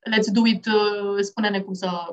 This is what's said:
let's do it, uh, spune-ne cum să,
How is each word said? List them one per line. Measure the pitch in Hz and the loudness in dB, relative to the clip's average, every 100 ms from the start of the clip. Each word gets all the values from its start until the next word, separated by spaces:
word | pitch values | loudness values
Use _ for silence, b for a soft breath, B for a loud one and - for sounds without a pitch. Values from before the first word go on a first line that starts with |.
| 226 | -2
let's | 220 214 | 0 2
do | 214 226 | 4 4
it, | 190 226 | 2 2
uh, | 214 208 208 202 202 | 2 2 0 -2 -4
spune-ne | 202 - 208 196 | -4 -2 -2 -2
cum | 196 | -4
să, | 185 185 175 170 | -6 -4 -6 -8